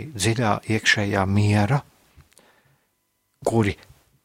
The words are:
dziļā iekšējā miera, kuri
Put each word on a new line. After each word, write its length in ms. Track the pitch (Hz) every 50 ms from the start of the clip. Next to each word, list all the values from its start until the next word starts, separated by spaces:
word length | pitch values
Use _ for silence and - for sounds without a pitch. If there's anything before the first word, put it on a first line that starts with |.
| - 151 -
dziļā 380 | 104 92 110 110 120 120 107 101 - - -
iekšējā 540 | 110 107 - - - 113 104 101 101 98 95
miera, 540 | 95 98 104 104 104 104 107 101 101 139 143 - - _ _ _ _ _ - - _ _ _ _ _ _ _ _ _ _ _ _ _ _ _ _ _ _ _ _ _ _ _ -
kuri 320 | - 113 117 107 98 - - - - _ _ _ _ _ _ _